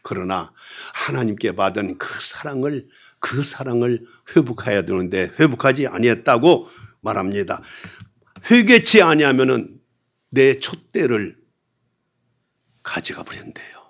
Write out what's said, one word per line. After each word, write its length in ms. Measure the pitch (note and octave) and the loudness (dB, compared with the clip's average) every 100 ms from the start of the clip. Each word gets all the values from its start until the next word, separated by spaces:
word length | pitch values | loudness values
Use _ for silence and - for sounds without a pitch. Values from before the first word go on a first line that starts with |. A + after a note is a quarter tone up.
그러나 500 | - F#2+ F#2 F#2 E2+ _ - - - | -10 -8 -6 -6 -8 _ -20 -20 -16
하나님께 600 | - - C3+ A#2 G2+ A2 F#2 | -10 -6 -4 -4 -4 -6 -2
받은 420 | F#2+ G2 G2+ F#2 | -2 -2 -8 -8
그 100 | - - | -12 -10
사랑을, 680 | - - D3 C3+ C#3 C#3+ - _ _ _ | -12 -12 -10 -6 -6 -6 -12 _ _ _
그 240 | - B2+ | -6 -6
사랑을 640 | C3+ - C3 A#2+ A#2+ A#2 - _ - - | -6 -8 -4 -2 0 -2 -8 _ 0 0
회복해야 480 | B2+ A#2+ - G2+ | 2 -6 -2 -2
되는데 480 | F2+ F#2+ F2+ F#2+ F2 - | -2 -4 -4 -4 -4 2
회복하지 480 | D#3 A#2 C3+ C3 C3+ | 0 2 -2 0 -4
아니했다고 800 | - A#2+ A2+ C#3+ A#2+ D#3 E3+ - - - _ | 0 0 0 0 4 4 4 0 -20 -20 _
말합니다. 600 | G#2+ G#2 F#2+ G2+ F#2 F2+ - - - - - _ _ - - | -6 -4 -4 -4 -6 -8 -12 -20 -20 -20 -20 _ _ -20 4
회개치 520 | A#3+ G#3 A#3 - G#3+ | 4 8 6 8 6
아니하면은 800 | E3+ D3+ D3 C3 C3 B2 - - _ _ _ _ _ | 6 4 4 2 2 0 -4 -16 _ _ _ _ _
내 300 | B2+ C3+ C3 | 4 4 4
촛대를 800 | - - _ - B2+ A2+ F#2 - _ _ _ _ _ _ _ _ _ _ _ _ _ _ | -6 -12 _ -2 0 0 -4 -12 _ _ _ _ _ _ _ _ _ _ _ _ _ _
가져가 420 | - - - - | -12 -10 -10 -14
버린대요. 440 | - - - - - - | -16 -18 -18 -20 -20 -20